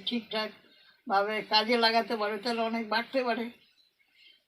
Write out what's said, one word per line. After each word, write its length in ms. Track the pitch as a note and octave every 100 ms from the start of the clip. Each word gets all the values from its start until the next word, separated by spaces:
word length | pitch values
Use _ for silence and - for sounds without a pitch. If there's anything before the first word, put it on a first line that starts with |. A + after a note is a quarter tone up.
| G3
ঠিকঠাকভাবে 1400 | A#3+ G#3+ A3 G#3+ - _ _ _ _ - G3+ G3+ G#3+
কাজে 360 | G3 G#3+ G#3+ A#3+
লাগাতে 400 | A3+ A3+ A3 A3+
পারো, 200 | G#3 G#3+
তাহলে 240 | B3 A3+
অনেক 280 | A3+ A3+ G#3+
বাড়তে 340 | G#3+ A#3 C4+
পারে। 260 | B3 A3+ A#3 - _ _ _ _ _ _ - _